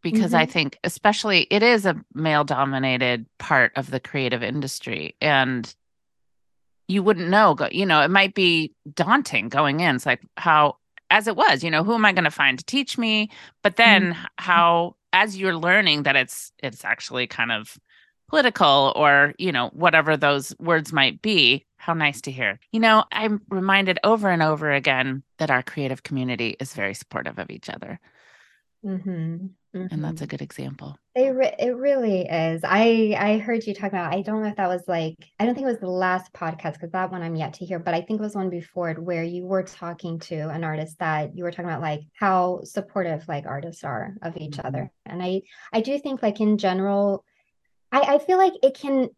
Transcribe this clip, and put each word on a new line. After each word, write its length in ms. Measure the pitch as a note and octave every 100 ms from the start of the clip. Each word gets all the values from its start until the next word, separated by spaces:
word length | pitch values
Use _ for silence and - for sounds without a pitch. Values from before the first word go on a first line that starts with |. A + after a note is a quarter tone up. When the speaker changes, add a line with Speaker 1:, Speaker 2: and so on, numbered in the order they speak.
Speaker 1:
because 320 | E3+ A3 F#3
I 100 | D#3+
Speaker 2:
Mm-hmm. 80 | D#3
Speaker 1:
think 280 | E3+ C#3+ -
especially 580 | - - - G3+ A3 F#3 -
it 140 | G#3
is 220 | A#3 A#3 G3
a 100 | D#3 -
male-dominated 1120 | - D#3+ D3+ C#3+ C3+ C#3 C3+ C3+ B2+ B2+ B2 A2+ _
part 340 | - C#3 A#2 -
of 140 | C3+
the 80 | C3+
creative 420 | - C#3+ B2+ B2
industry, 720 | A2+ C#3+ C3+ - - F#2+ D#2 -
and 520 | D3+ C#3 C3 B2+ A2+ - _ _ _ _ _ _ _ _ _ _ -
you 160 | G3
wouldn't 260 | F#3+ F#3+ F3
know, 240 | G3 G#3
go-, 160 | D3+ D3+
you 140 | - G3
know, 160 | D#3
it 100 | D3
might 220 | G3 G3
be 400 | G3 F#3 E3 D#3 _ -
daunting 540 | - E3+ B3+ C4+ B2 A2+
going 300 | C3+ D3+ C#3+
in. 160 | F3 B2+
It's 100 | -
like, 160 | B2 - -
how, 400 | - D3+ D3 - _ - _
as 180 | G3 G#3+
it 80 | G3
was, 260 | F4+ C#3
you 80 | E3
know, 120 | D3+
"Who 100 | F3+
am 120 | A#3 G#3+
I 60 |
gonna 180 | F#3 D#3+
find 260 | - C#3 B2+
to 60 | -
teach 320 | C4 C#4 -
me?" 320 | A3+ G#3+ G#3 - - _
But 120 | G3+ -
then 340 | A#3 G3 F3+
Speaker 2:
Mm-hmm. 80 | E3+
Speaker 1:
h-, 40 | E3+ -
how, 580 | F#3 E3+ E3+ E3+ F3 - _
as 240 | F#3 G#3+ F#3+
you're 180 | F#3+ E3+
learning 460 | E3+ F#3+ F#3+ D3
that 120 | C#3+ C#3
it's, 360 | B2+ - - _
it's 240 | C3+ A#2 F#2+
actually 420 | A#2 - B2+ B2
kind 240 | - A#2+
of 260 | A2+ A2 - _ _ _ _ _
political 640 | D#4 B3 - D#3+ C#3 C#3 -
or, 360 | D3 C#3+ D3 -
you 160 | F#3
know, 160 | C3+ A#2+
whatever 480 | C#3 E3+ D#3+ D3+ D3+
those 360 | C#3+ C#3+ C3+ -
words 320 | E3 E3 D3+
might 300 | D#3 C3+ -
be, 440 | A3 G3 B2 C3+ _ _
how 160 | -
nice 260 | E3 D3+ C#3
to 100 | -
hear. 280 | C3 A2+ G2 _
You 80 | A3
know, 240 | A3+ A3 -
I'm 280 | - A3 G#3 -
reminded 500 | F#3+ F#3+ G3 F#3+ F3+
over 260 | G3+ A3 G3+
and 140 | F3
over 260 | D#3 D3+ D3+
again 540 | C#3 C3+ C3 C3 C3 - _
that 120 | D#3
our 140 | B2+
creative 400 | - - C#3 C3
community 540 | - C#3 B2+ A#2 A#2 -
is 140 | C3+
very 200 | - G2
supportive 460 | G2 - - - -
of 100 | -
each 200 | - -
other. 320 | - - F3 _ _ _ _ _ _ _ _ G#3
Speaker 2:
Mm-hmm. 600 | F#3 F#3+ E3+ D#3+ E3+ F#3+ _ _
Speaker 1:
And 300 | F#3 F#3 D#3
that's 180 | D3+ D#3+
a 40 | C#3+
Speaker 2:
Mm-hmm. 40 |
Speaker 1:
good 120 | C#3+
example. 560 | C#3+ - C3+ C#3 C#3+ C#3+ _ B3+
Speaker 2:
It 140 | C4+
re-, 260 | B3+ C4 -
it 180 | A#3+ B3
really 500 | C#4 C#4 A#3 F#3 F3+
is. 360 | E3 D#3+ E3 D#3+
I, 500 | F#3+ A3+ A3+ A3 G#3
I 200 | G#3 G#3+
heard 280 | G#3+ A3+ G#3+
you 80 |
talk 160 | G3 G3+
about, 240 | G3 E3
I 100 | F3+
don't 180 | G3+ G#3+
know 80 | G#3+
if 80 | G#3
that 100 | F#3
was, 160 | F3+ F3+
like, 280 | E3+ D#3+ E3 _ _
I 60 | A3
don't 100 | B3
think 100 | C4+
it 40 |
was 100 | A#3
the 100 | F#3
last 440 | F#3 F#3 F#3 F#3
podcast, 460 | - E3 D#3+ E3+ C#3+
'cause 100 | E3+
that 200 | F#3 F#3
one 100 | F3+
I'm 140 | E3+ E3
yet 160 | D3+ -
to 100 | F3
hear, 140 | F3+
but 140 | E3+
I 80 | E3+
think 180 | - G#3+
it 40 |
was 120 | G#3+ G#3
one 140 | F#3
before 400 | F3 E3 F#3 E3+
it 100 | D#3+
where 220 | E3+ E3+
you 220 | E3 F3+ F3+
were 180 | F#3+
talking 560 | F#3 - E3+ E3+ F3 E3
to 160 | - D#3+ D3+
an 160 | D#3+ E3
artist 340 | D#3 D#3 -
that 360 | E3 D#3 D3+ F#3
you 80 | F3
were 60 |
talking 140 | E3+ F3
about, 120 | D3+
like, 200 | D#3 D3+ D3+
how 480 | _ G3+ F#3 F3+ F3+
supportive, 600 | - - G3 G3+ F3 D3+ E3
like, 160 | D3 D3
artists 380 | C#3 E3 E3 D3
are 300 | A#2+ - G3
of 140 | E3+ E3
each 220 | D3+ D3
Speaker 1:
Mm-hmm. 100 | C3
Speaker 2:
other. 240 | C#3+ D#3 _ -
And 180 | F3
I, 200 | F3+ F#3+ - - -
I 80 | A3+
do 160 | A3+ C#4+
think, 220 | C#4+ C4
like, 200 | A3 G#3
in 160 | G#3+ G#3
general, 640 | G3+ F#3 G3 G3+ G3+ G3 _ _ _ _ _ _ _
I, 240 | B3+ C#5+ C#4+
I 20 |
feel 180 | D4 F#4
like 160 | F#4+ -
it 100 | C4+
can 360 | C4+ C#4+ C4+ B3+